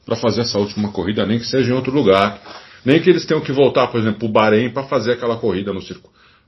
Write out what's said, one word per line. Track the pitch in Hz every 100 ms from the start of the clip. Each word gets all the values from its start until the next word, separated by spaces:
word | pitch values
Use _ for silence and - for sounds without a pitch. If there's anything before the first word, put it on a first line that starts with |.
pra | - 113
fazer | 117 101
essa | 117 101
última | 104 107 101
corrida, | 95 90 107
nem | 98 117
que | -
seja | 135 120
em | 131
outro | 131
lugar, | 143 110 95 104 104 - - - -
nem | 127 160
que | 170
eles | 165 -
tenham | 156
que | -
voltar, | 135 127 143 120
por | 117
exemplo, | 110 104
pro | 117
Bahrein | 110 107 107 123
pra | 123
fazer | 135 135 110
aquela | 120 120 117
corrida | 113 92 101
no | 95
circo, | - 90 _ _ _ _